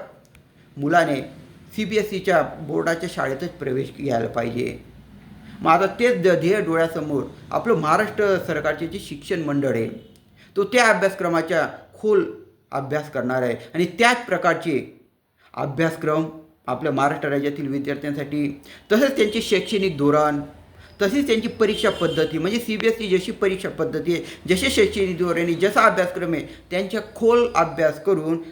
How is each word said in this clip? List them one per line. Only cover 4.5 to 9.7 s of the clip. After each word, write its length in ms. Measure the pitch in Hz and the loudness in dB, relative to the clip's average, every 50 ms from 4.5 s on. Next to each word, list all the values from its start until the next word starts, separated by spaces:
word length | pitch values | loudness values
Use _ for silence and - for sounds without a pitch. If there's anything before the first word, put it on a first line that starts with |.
| 110 120 123 117 117 - - - - - - - - - - - - - - - - - | -2 -4 -4 -4 -6 -10 -16 -20 -20 -20 -20 -20 -20 -20 -20 -20 -20 -20 -20 -18 -10 -2
मग 100 | - 165 | 2 4
आता 140 | 165 - 196 | 4 4 4
तेच 360 | 196 - - 240 247 240 180 | 0 0 2 2 2 2 4
ध-, 180 | 170 185 170 143 | 4 4 4 4
ध्येय 220 | 160 175 208 214 | 4 2 2 2
डोळ्यासमोर 600 | 175 160 165 165 165 160 165 165 151 147 147 127 - - - - - - | 0 0 2 2 2 0 0 -4 -4 -2 -2 -2 -4 -4 -10 -18 -12 -6
आपलं 220 | - 151 - 233 220 | -6 -2 0 0 0
महाराष्ट्र 640 | 160 151 151 165 190 214 - - 214 208 202 190 175 - | 2 2 2 2 2 2 0 -2 0 2 2 2 0 0
सरकारचे 400 | 175 156 151 147 156 156 156 170 | -2 -4 -2 -2 -2 -2 -2 -6
जे 120 | 160 175 202 | -8 -8 -10
शिक्षण 420 | - - 156 143 - - 190 170 | -10 -10 -14 -10 -6 -4 -4 -4
मंडळ 340 | 156 147 143 143 139 131 | -2 -2 0 0 0 0